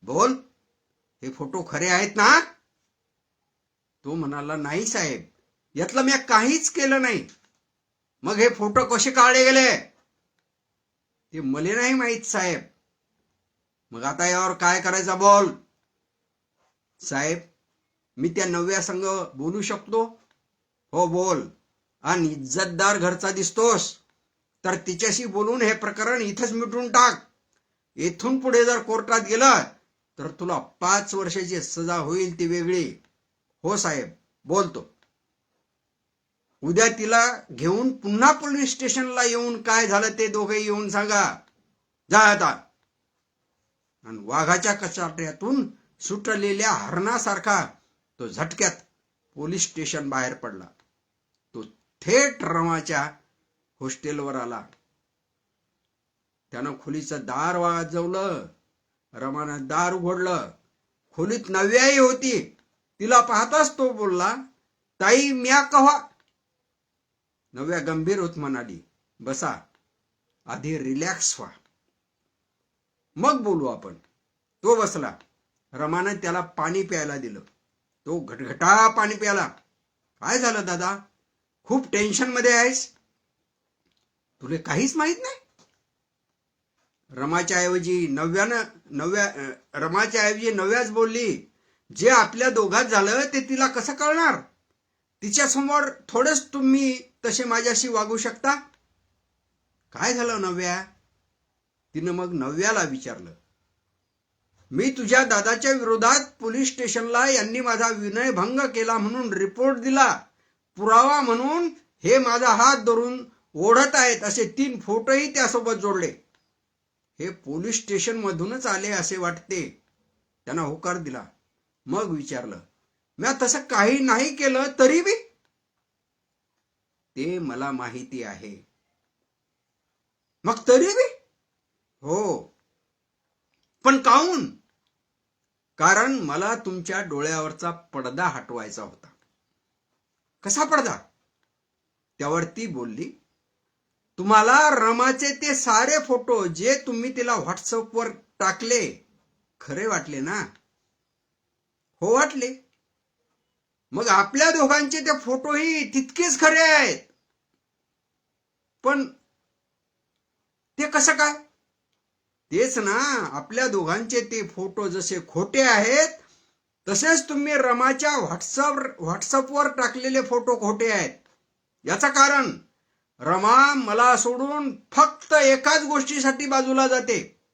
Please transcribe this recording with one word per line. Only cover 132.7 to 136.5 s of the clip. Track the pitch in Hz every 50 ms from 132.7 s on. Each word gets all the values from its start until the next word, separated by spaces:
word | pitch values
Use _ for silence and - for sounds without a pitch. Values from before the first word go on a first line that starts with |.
| _ _ _ _ _ _ _ _ _ _ _ _ _ _ _ _ _ _ _ _ _ _ _
"पण | 262 269 269
काहून?" | 262 262 233 269 311 359 370 302 190 - - - _ _ _ _ _ _ _ _ _ _ _ _ _ _ _ _ _ _ _ _ _ _ _ -
"कारण | 156 170 190 202 226 262 269 262
मला | 190 147 143 156 190 208